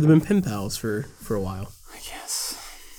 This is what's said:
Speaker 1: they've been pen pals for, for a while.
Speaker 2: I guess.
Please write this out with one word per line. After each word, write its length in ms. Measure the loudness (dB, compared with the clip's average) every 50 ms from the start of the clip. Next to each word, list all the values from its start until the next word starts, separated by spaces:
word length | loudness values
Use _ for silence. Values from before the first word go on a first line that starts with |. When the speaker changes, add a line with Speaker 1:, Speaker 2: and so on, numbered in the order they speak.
| 8 8
Speaker 1:
they've 120 | 8 8
been 60 | 6 6
pen 140 | 4 2
pals 340 | 2 0 -2 -4 -4 -6 -6 -4
for, 260 | -4 -2 -2 -2 -4 -6 -12 -14
for 140 | -6 -4 -2
a 60 | -2
while. 300 | -2 -4 -4 -6 -8 -10 -12 -18 -20 -20 -18
Speaker 2:
I 40 | -16
guess. 600 | -14 -14 -12 -12 -8 -8 -6 -6 -6 -6 -8 -10 -14 -16 -18 -18 -20 -20 -20